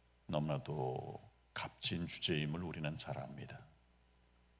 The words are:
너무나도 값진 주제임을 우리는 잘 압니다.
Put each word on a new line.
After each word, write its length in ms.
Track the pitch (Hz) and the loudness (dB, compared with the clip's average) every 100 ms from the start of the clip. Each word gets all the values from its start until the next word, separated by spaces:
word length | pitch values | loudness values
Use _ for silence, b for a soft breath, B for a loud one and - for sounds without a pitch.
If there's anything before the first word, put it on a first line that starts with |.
| - - - | -20 -14 0
너무나도 920 | 78 76 69 67 73 64 65 67 - - - - | 2 4 2 0 0 0 0 -4 -8 -12 -20 -8
값진 540 | - - - - 87 82 | -4 -4 -2 0 0 0
주제임을 560 | - - 78 76 82 | 0 4 4 4 2
우리는 340 | 87 80 76 78 | 0 0 -2 -2
잘 220 | - 69 | -2 -4
압니다. 400 | 69 71 - - - - - - - - - - - | -4 -6 -8 -10 -14 -20 -20 -20 -20 -20 -20 -20 -20